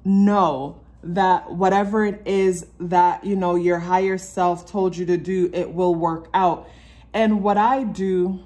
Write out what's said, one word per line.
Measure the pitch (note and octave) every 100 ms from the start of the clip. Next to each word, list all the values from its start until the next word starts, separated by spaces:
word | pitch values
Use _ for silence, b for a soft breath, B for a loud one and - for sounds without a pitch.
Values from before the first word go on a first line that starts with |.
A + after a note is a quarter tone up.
know | F#3+ G3 G3+ G#3 F3 C3+ C#3+ - - -
that | E3 F3 F#3 F3+ -
whatever | F3 F#3+ F#3+ G3+ G#3+ G#3
it | G3+
is | - G3 F#3+ F3 - -
that, | F3 F3+ F3 F3
you | G3 G3
know, | F3+
your | F3 F3 F3
higher | F3 F#3 F#3+ F#3+
self | F#3 - F3+ F3 -
told | G#3 F#3 F3
you | F3
to | F3
do, | D3 F#3+ F3
it | F3 E3+
will | E3+ F3+
work | E3+ E3 D#3+ E3
out. | F#3 F#3 D#3+ B B B B B
And | G#3 A3 G#3+
what | G3 G3+
I | G#3+ C4+
do | A#3+ F3+ F#3+ F#3 F3+ F#3